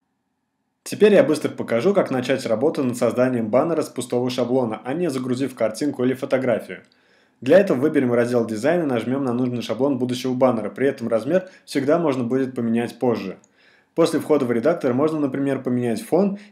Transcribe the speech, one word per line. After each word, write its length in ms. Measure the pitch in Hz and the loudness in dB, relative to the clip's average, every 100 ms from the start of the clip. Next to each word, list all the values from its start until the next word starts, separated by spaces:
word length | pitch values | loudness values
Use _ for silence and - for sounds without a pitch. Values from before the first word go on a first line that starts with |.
| _ _ _ _ _ _ _ _ - | _ _ _ _ _ _ _ _ -6
Теперь 240 | 131 208 | 4 6
я 80 | 185 | 8
быстро 280 | 139 151 - | 6 2 -2
покажу, 440 | - 107 117 175 | -4 -2 0 2
как 160 | 202 - | 2 0
начать 340 | 131 123 131 117 | -2 -2 -2 0
работу 360 | 110 147 160 | 0 0 0
над 140 | 127 120 | -2 0
созданием 520 | 120 110 127 120 110 | 0 2 0 0 0
баннера 340 | 123 165 156 | 0 0 -2
с 60 | 147 | -4
пустого 400 | - 120 123 127 | -6 -4 -2 -2
шаблона, 520 | 127 117 131 117 107 | -2 0 0 0 -4
а 80 | 127 | -6
не 160 | 156 175 | -4 -2
загрузив 460 | 131 127 123 135 | -4 -4 -4 -4
картинку 480 | - 110 - 147 143 | -2 -4 -2 -4 0
или 120 | 127 | -2
фотографию. 640 | 127 139 131 123 107 - 85 - _ _ _ _ - | -2 -2 0 0 -2 -4 -16 -18 _ _ _ _ -6
Для 200 | 123 180 | 4 6
этого 180 | 196 131 | 6 2
выберем 340 | 151 147 123 | 2 2 2
раздел 320 | 120 120 123 | 2 2 0
"Дизайн" 380 | 110 110 135 175 | 0 -2 0 2
и 40 | 151 | 0
нажмём 360 | 120 113 139 | -2 -2 -2
на 100 | 135 | -2
нужный 300 | 120 127 120 | -2 -2 -4
шаблон 360 | 113 110 139 123 | -4 -2 0 0
будущего 360 | 123 120 131 | -2 -4 -2
баннера, 340 | 127 127 113 101 | 2 2 2 -4
при 200 | - 139 | -2 -2
этом 180 | - 117 | -2 -2
размер 420 | 113 123 180 - - | -2 0 -2 -2 -18
всегда 360 | - 147 131 170 | -6 -2 2 2
можно 240 | 160 131 | 2 -2
будет 320 | 117 131 131 127 | 0 -2 -2 -4
поменять 420 | 117 113 117 - | -2 0 -2 -2
позже. 380 | 127 107 98 - _ _ _ _ _ | 0 0 -4 -12 _ _ _ _ _
После 240 | - 160 147 | 0 2 2
входа 280 | 123 147 123 | 2 0 2
в 40 | |
редактор 420 | 113 143 175 135 | 0 0 0 0
можно, 280 | 123 156 156 | 2 0 0
например, 420 | 139 139 139 131 | -2 -2 -2 -2
поменять 400 | 131 123 120 113 | -2 -2 0 -2
фон 380 | - 165 202 196 - | 0 2 2 -2 -8